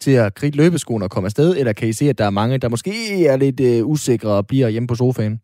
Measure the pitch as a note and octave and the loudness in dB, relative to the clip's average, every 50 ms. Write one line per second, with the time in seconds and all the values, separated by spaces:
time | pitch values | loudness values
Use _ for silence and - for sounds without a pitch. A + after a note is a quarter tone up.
0 | - C#3 C3 A#2+ G#2+ G2 - - C#3+ D3 D3 C#3+ D#3 F3+ E3 C3+ - - A#2 G#2+ | 0 2 2 4 2 0 -2 -4 -4 -2 2 2 2 2 2 0 -2 -4 -4 -4
1 | G#2+ F#2+ - G#2 F2+ F#2+ - C#3 D3+ F3+ F#3 C#3 C3 A2+ G#2 - A#2 A2+ G#2+ - | -4 -4 -4 -4 -4 -2 0 2 2 2 2 0 0 -2 -2 -2 -4 -4 -2 0
2 | C#3+ D3 A2+ - G#2+ G2+ G2 G2+ A2 A#2+ C3+ B2+ B2+ A2+ A#2 A2+ - F#3 G#3+ A#3 | 0 0 0 0 0 0 0 0 0 0 -2 -2 -2 -2 -4 -4 -4 -6 -6 -6
3 | A3+ G#3 G3+ F#3 E3 C#3 C3 C3+ C#3 C#3 B2+ C3 C3 B2 A#2+ A#2 G#2+ C#3+ D3+ D3 | -4 -2 0 2 4 4 4 4 2 0 2 2 2 2 2 2 2 0 -2 -2
4 | - C3+ A#2 G#2+ A2+ G#2+ G2+ G2+ G2+ - C#3 C3+ B2 A2 A2 A#2 B2 B2 A#2+ A#2 | 0 0 0 0 0 0 0 0 0 0 0 0 2 0 0 -2 -2 -4 -2 0
5 | B2 B2+ B2 - A2 G#2+ A2 A2+ | 0 0 0 0 -2 -4 -4 -8